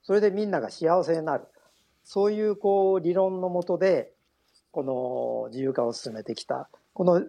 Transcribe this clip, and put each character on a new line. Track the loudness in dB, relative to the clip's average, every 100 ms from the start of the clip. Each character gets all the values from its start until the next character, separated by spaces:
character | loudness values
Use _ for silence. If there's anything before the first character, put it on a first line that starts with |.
そ | 0
れ | 2
で | 2
み | 0 -2
ん |
な | -2
が | -4
幸 | -2 2 2
せ | 2 0
に | -2
な | -4
る。 | -6 _ _ _ _ _
そ | -6 0 0
う |
い | 2
う、 | -2 0
こ | 2 4 4
う、 | 2
理 | 2
論 | 2 0 0
の | -2
下 | -2 -2 2
で、 | 2 2 -2 _ _ _ _ _ _
こ | -6
の | -4 -4 -4 -4 -4 -4 -6
自 | -4
由 | -2
化 | 0 -2
を |
進 | -4 -10
め | -10
て | -10 -8
き | -6
た。 | -8 -10 -20 _
こ | 0
の、 | 4 4